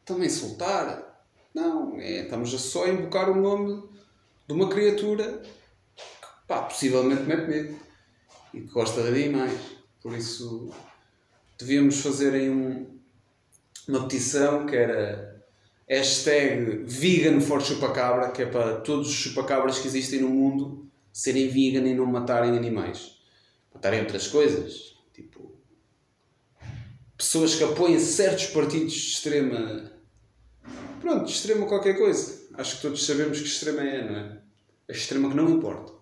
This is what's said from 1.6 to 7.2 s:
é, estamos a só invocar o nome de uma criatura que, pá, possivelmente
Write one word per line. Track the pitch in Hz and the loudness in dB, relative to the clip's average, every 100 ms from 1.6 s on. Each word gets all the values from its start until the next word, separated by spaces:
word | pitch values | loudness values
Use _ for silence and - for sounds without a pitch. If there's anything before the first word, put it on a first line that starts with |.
| 339 311 277 - | -2 -2 -4 -6
é, | 92 95 | -6 -6
estamos | - 117 120 | -6 -4 -4
a | 131 | -4
só | - 175 180 | -4 -2 0
invocar | 190 170 190 196 | 0 0 0 2
o | 190 | 2
nome | 196 202 202 208 - - _ _ _ _ - | 2 0 -2 -6 -10 -20 _ _ _ _ -6
de | |
uma | 156 190 | 0 2
criatura | 196 208 208 208 214 220 262 - - _ _ _ - | 4 2 2 0 -2 -4 -8 -14 -20 _ _ _ -20
que, | - - - - _ | -20 -20 -20 -20 _
pá, | - | -4
possivelmente | - - 135 127 131 139 | -4 -2 2 4 4 2